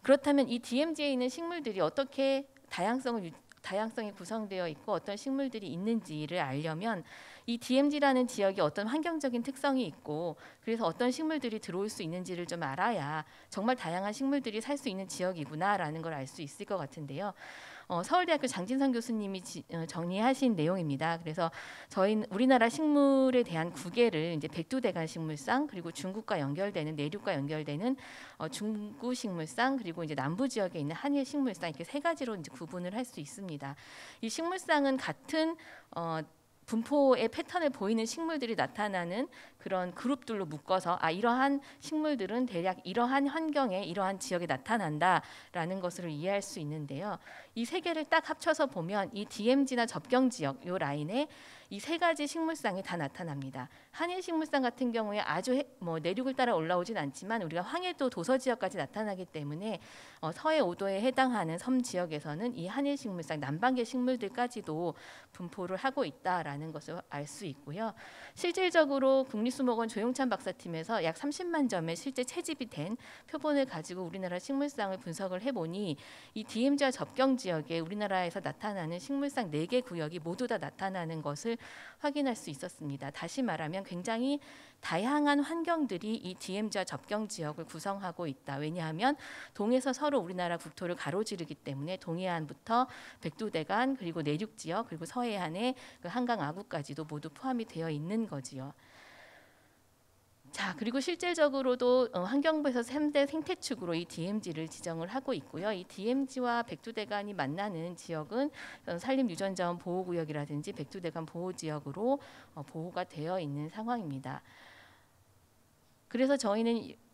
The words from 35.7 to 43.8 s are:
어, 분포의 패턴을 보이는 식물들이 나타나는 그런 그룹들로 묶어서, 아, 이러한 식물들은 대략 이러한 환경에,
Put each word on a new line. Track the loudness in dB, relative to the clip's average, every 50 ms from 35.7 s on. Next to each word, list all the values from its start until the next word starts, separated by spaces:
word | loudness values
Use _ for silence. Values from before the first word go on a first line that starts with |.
| -20 -20 -20 _ -8
어, | -4 -4 -2 -2 -2 -4 -6 -14 _ _ _ _ _ -8
분포의 | -2 -2 -2 0 4 6 8 8 8 8 6 4
패턴을 | 0 0 -2 -6 -2 -2 2 2 2
보이는 | 0 0 0 2 2 2 0
식물들이 | -2 -2 -2 -2 -2 0 -2 -2 -2 2
나타나는 | 0 0 0 0 -2 -2 0 0 0 -2 0 -2 -2 -4 -4 -6 -18 -20 -20 -20
그런 | _ -6 -2 0 0 0 -2 -6
그룹들로 | -4 0 0 0 0 -2 -4 -2 -2 -2
묶어서, | -4 -4 -8 0 2 2 4 4 2 0 2
아, | 2 2
이러한 | 2 4 2 4 4 4 4 4 4 2 -2 -8 -20 -14
식물들은 | -8 -2 0 0 2 2 2 0 0 0 2 0 0
대략 | 0 0 0 0 0 0 -2 -6
이러한 | -2 2 2 2 4 4 4 4
환경에, | 2 2 0 -2 2 2 2 2 2 2 0